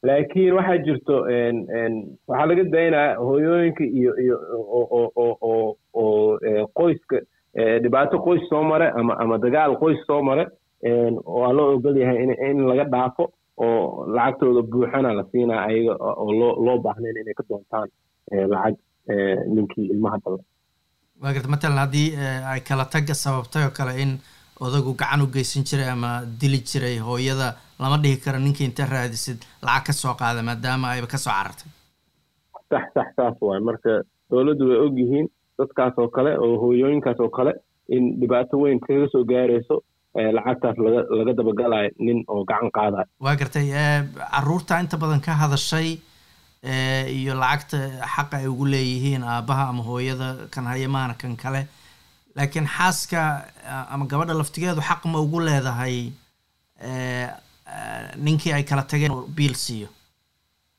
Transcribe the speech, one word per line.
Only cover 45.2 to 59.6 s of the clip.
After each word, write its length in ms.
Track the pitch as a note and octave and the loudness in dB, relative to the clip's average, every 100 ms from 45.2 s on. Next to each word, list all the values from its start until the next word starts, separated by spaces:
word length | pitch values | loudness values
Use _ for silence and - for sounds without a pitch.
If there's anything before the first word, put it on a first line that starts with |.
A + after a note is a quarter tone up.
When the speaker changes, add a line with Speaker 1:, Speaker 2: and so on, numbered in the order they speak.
| C#3+ | 0
Speaker 2:
hadashay, 640 | D#3 D3+ C#3 - D#3+ D#3+ E3 _ _ _ _ _ _ | 0 2 0 0 -2 -2 -6 _ _ _ _ _ _
ee, 460 | B2+ C3 C3 C3+ C3 | -6 -2 0 -2 -2
iyo 220 | C3+ C3 C3 | -4 -4 -2
lacagta 420 | B2+ D3 - D3 C3+ C3 A#2+ | 0 0 -2 -6 -6 -8 -8
xaqa 320 | - C#3+ C#3+ | -4 -4 -4
ay 100 | C3+ | -4
ugu 180 | B2+ C#3 | -2 0
leeyihiin 580 | C3+ C3 B2+ C3+ C3+ | 0 0 -2 -2 -2
aabbaha 460 | A#2+ A#2+ A#2 C3+ C3+ | -2 -4 -2 -2 0
ama 140 | B2 | -2
hooyada, 520 | A2+ B2 C3 C3 C3 C3 - | -6 -4 -4 -4 -6 -8 -12
kan 140 | - B2 | -10 -6
haya 220 | B2+ C3 | -4 -2
maana 260 | C#3 C3 | -2 -4
kan 220 | A#2 B2+ A#2 | -6 -10 -8
kale. 300 | C3 C3+ C#3 _ - _ _ _ _ - | -6 -6 -6 _ -20 _ _ _ _ -4
Laakiin 300 | C#3+ D#3+ D3 | -4 -2 -4
xaaska, 560 | - F3+ F#3 - E3+ D#3 C#3+ - - | 0 0 0 -4 -2 -2 -4 -8 -20
a-, 260 | - C3+ B2+ | -12 -12 -8
ama 160 | C#3 C#3 | -6 -4
gabadha 280 | C#3+ E3+ | -2 -2
laftigeedu 480 | D#3+ D3 - F3 E3+ | -2 -2 -4 -4 -2
xaq 240 | D3 E3+ E3 | 0 -2 0
ma 140 | D#3+ | 0
ugu 180 | D3+ E3 | 0 0
leedahay, 580 | E3 C#3+ C3 A#2+ B2+ B2 A#2+ C3+ _ _ _ _ _ _ | 2 2 0 -4 -4 -4 -6 -12 _ _ _ _ _ _
ee, 480 | B2 B2+ B2+ B2 B2 - _ _ | -10 -8 -6 -6 -6 -10 _ _
ee, 520 | - - G#2+ A2+ A2+ - | -18 -14 -12 -12 -12 -4
ninkii 380 | D3 D#3 E3+ | 0 0 0
ay 100 | C#3+ | -2
kala 200 | C#3+ C#3 | 0 -2
tageen 280 | C#3 D3 D3 | 0 0 0
oo 160 | C3 B2+ | -2 -8
biil 260 | D3+ C#3+ | -2 0
siiyo? 340 | A#2+ | 0